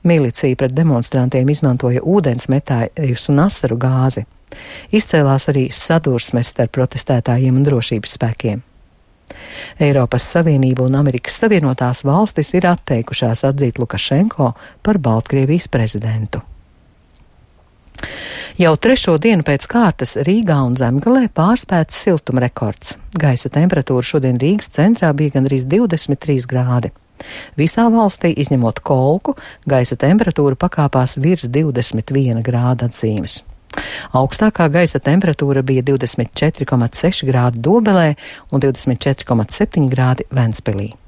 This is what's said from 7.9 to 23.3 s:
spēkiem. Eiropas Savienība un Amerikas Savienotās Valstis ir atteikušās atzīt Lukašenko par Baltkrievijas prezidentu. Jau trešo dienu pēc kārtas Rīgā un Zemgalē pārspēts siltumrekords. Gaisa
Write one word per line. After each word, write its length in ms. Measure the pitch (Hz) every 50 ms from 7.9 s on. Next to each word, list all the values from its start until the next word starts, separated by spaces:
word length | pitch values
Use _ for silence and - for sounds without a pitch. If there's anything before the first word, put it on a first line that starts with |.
| 123 107 101 - -
spēkiem. 520 | - - 113 113 - - 113 104 123 - _ _ _ _ _ _ _ _ _ _ _ _ - - - - - - - - - - -
Eiropas 480 | 156 143 139 139 123 - - 127 - -
Savienība 580 | - 170 170 165 151 135 135 131 127 127 127
un 120 | 127 135 139
Amerikas 400 | 147 143 127 123 _ - - -
Savienotās 600 | - 220 214 180 151 135 131 - 131 123 123 - - 139
Valstis 460 | 139 180 220 208 - - 151 - - 180
ir 100 | 180 175
atteikušās 760 | 175 - - - 139 117 117 - 123 - - 117 113 - - 135
atzīt 320 | 135 139 135 120 113 -
Lukašenko 680 | 120 - - 101 - - 135 143 190 226 - - 143 120 113 - - - - _ _
par 160 | 202 214 170
Baltkrievijas 680 | 139 120 110 113 113 - - 135 135 131 156 175 - -
prezidentu. 720 | - 131 113 110 - 104 110 113 110 110 110 101 - - - - - - - _ _ _ _ _ _ _ _ _ _ _ - _ _ _ _ _ _ _ _ _ _ _ _ - - - - - - - - - - - - - - -
Jau 140 | 175 165 156
trešo 400 | - - 226 262 247 - - 165 156
dienu 280 | 151 226 220 175 147 -
pēc 180 | 143 139 - -
kārtas 480 | - 233 233 190 160 - 135 - - 110 139
Rīgā 320 | 147 196 226 226 180 160 143 135
un 100 | 123 123 127
Zemgalē 500 | 131 120 123 139 143 226 247 269 254 214 -
pārspēts 680 | - 160 190 233 247 - - 190 170 160 - - - -
siltumrekords. 920 | - 180 156 _ - 127 127 123 120 - - 123 107 98 - - - - - - - - 175
Gaisa 320 | 151 143